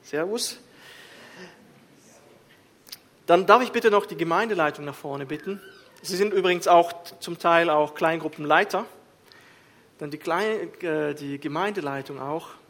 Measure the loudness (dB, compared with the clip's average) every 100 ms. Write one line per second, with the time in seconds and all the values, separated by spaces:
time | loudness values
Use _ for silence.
0 | -8 -6 -4 -6 -8 -10 -20 -20 -20 -20
1 | -20 -20 -20 -20 -20 -20 -20 -20 _ -20
2 | -20 -20 -20 -20 _ _ _ _ -20 -20
3 | _ _ 2 4 6 6 6 2 4 2
4 | 0 -6 0 0 0 0 0 -2 -12 -12
5 | -10 -8 -8 -8 -8 -10 -14 -20 -20 -16
6 | -8 -2 0 2 2 0 6 6 6 -4
7 | -16 -16 -12 -2 4 4 4 2 0 0
8 | -2 0 -6 -8 2 4 4 -4 -6 -16
9 | _ _ _ -20 -20 -20 _ _ _ _
10 | -12 -10 -4 -2 -2 -4 -8 -8 -4 -2
11 | -2 -6 -10 -8 -6 -4 -2 -4 -6 -8
12 | -10 -12 -8 -8 -8 -20